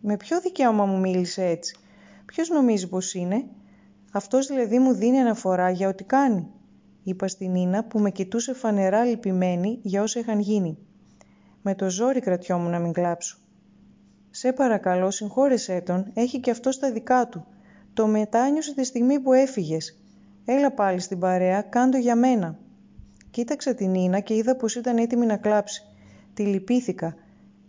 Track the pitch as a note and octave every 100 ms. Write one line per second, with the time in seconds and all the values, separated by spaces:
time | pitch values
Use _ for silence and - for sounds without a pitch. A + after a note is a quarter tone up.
0 | G#3 G#3 - E4+ F#4 F#4 B3+ G#3+ G3 F#3+
1 | F#3 F#3 F3+ - F3+ E3 - - - -
2 | - - - - E4 D#4 B3 G#3 F3+ F#3
3 | F#3 F#3 F3 G#3+ - - - - - _
4 | _ G3+ - C4 C4+ C4+ G#3+ B3 C4 G3
5 | A#3 C4 A#3+ A3 F#3 F3+ F3+ F3+ G3 F#3+
6 | F#3+ C4+ C#4 F#3+ D#3 - _ - _ _
7 | F#3 F#3 F#3+ - F#3 F3+ F3+ G3+ A3+ G#3+
8 | G3+ F#3+ F#3+ A3+ B3 B3+ A3+ G3+ F#3+ G#3
9 | B3 A3+ G3+ F#3 F3+ F3 G3 A#3+ G3 G3
10 | A3 A#3+ A#3 G#3 G3+ G#3+ E3+ D#3 - _
11 | _ - _ _ _ _ G3 F#3+ F#3+ F#3
12 | B3 B3+ F#3+ F3+ - F3 E3+ F3 E3+ E3+
13 | F3 E3+ - - _ - - - - -
14 | - - - - B3 C4 B3+ G#3 F#3+ F3+
15 | F#3+ G3+ G#3 B3+ C#4 B3 - F3+ F3+ F3+
16 | G3 A3 B3 C4 B3+ A#3 C4 C4 C#4 A3
17 | - B3+ A#3 E3+ - - - - - -
18 | G#3+ G#3+ G#3+ A#3 C4+ D4+ D#4 C#4 B3+ A#3+
19 | B3 C#4+ C4 B3+ C4+ A#3+ D#3 D#3+ - -
20 | - - - - - C4+ C#4+ C4+ G3 F3+
21 | F#3 F3+ F#3 F#3 F3+ G3 G3+ B3 B3+ C4
22 | A#3+ A#3 B3+ A#3 E3 D#3+ - - - -
23 | - - - - A#3 - C4+ A3+ F#3+ F#3
24 | F3+ F#3+ G3+ A3 A3+ C4 A3+ A#3+ A#3+ A#3
25 | A#3 A#3+ A#3 A#3 G#3+ G#3 G#3 - - -
26 | - - - - G3+ F#3+ F#3+ B3 B3 F3+
27 | E3 - - - - -